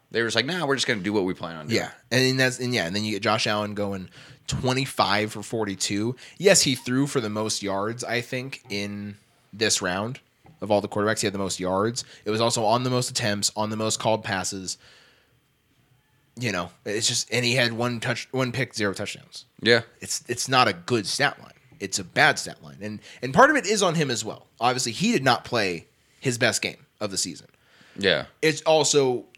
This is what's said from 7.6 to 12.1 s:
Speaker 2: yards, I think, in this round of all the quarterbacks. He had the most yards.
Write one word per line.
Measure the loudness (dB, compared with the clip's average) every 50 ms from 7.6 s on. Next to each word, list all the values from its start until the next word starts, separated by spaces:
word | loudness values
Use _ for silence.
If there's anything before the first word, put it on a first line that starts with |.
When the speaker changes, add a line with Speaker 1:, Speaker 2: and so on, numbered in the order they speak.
| -2
Speaker 2:
yards, | -2 -2 -2 -2 -4 -4 -6 -6
I | -4 -4 -4
think, | -4 -4 -6 -8 -6 -8 -12 -14 -12 -8
in | -6 -6 -6 -6 -8 -8 -10 -10 -12 -16 _ _ _ _ _ _ -4
this | -2 0 2 2 0
round | 0 0 0 -2 -2 -4 -8 -10 -16 _ _ _ _ -20 -12 _
of | 0 2
all | 2 2
the | 2 0
quarterbacks. | -2 0 0 2 0 0
He | -2
had | -2 -2
the | -2
most | -4 -4 -4
yards. | -4 -2 0 2 2 2 2 0 -4 -10 -12